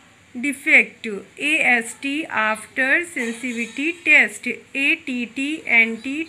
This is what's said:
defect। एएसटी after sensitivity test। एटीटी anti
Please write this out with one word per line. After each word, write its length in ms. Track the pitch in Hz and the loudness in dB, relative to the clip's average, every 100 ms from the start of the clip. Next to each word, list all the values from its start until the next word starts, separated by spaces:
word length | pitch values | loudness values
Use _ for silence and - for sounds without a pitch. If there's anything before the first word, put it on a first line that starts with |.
| - - - 254 | -20 -20 -16 -6
defect। 720 | 277 269 311 277 220 - 226 196 - - | -4 -2 4 4 4 -4 -10 -10 -12 -4
एएसटी 840 | 277 311 247 247 226 - 277 285 | 0 2 2 2 0 -8 -6 -4
after 920 | 320 220 214 220 - - 262 311 339 285 | -4 0 0 -2 -6 -2 2 2 0 -6
sensitivity 640 | 233 233 254 233 226 226 | -6 -6 -6 -6 -6 -4
test। 680 | 294 349 320 294 220 220 247 - - 269 | -4 -2 4 4 4 -2 -8 -8 -8 -2
एटीटी 840 | 277 320 - 247 233 262 277 311 | 0 0 -2 -6 -6 -6 -6 -6
anti 680 | - 233 226 220 262 294 | 2 4 4 0 -6 -6